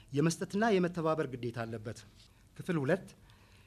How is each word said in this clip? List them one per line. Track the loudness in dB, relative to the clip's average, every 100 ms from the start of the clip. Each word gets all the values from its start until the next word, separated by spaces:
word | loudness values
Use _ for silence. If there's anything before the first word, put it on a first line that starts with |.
| -4
የመስጠትና | 2 2 2 -2 0 4
የመተባበር | 4 2 0 0 0 -2
ግዴታ | -4 -6 -6
አለበት። | -6 -6 -8 -10 -14 -20 -20 -20 -20
ክፍል | -10 -4 0
ሁለት | 2 0 -2 -20 -20 -20 -20 -20